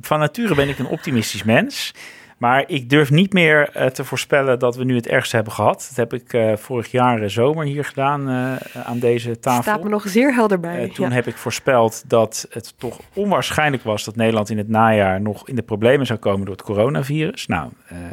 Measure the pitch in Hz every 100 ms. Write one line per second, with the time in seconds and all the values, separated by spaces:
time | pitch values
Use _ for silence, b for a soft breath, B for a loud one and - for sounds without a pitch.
0 | - 151 151 - 233 143 139 135 131 156
1 | - 123 107 104 101 120 240 - - -
2 | B B B B 123 131 - 156 120 147
3 | 147 147 196 190 165 151 147 - 131 -
4 | 135 131 - 147 135 123 127 123 127 127
5 | 117 135 123 117 110 - 107 185 - -
6 | 117 123 - 120 110 107 - 127 110 127
7 | 123 120 104 98 123 160 151 143 139 -
8 | 135 143 135 127 127 131 - 127 120 120
9 | 123 120 117 117 - 123 120 214 208 208
10 | 202 190 277 247 220 190 170 175 120 -
11 | 185 123 123 117 - - - 131 113 -
12 | - 117 113 - - - - - 120 -
13 | - - 202 165 123 - 151 131 - 104
14 | - 107 113 110 104 110 104 110 113 110
15 | 95 95 104 101 - 127 110 107 113 143
16 | 127 107 - 98 98 92 - 101 117 156
17 | 135 151 156 254 - - 71 - - 87
18 | 87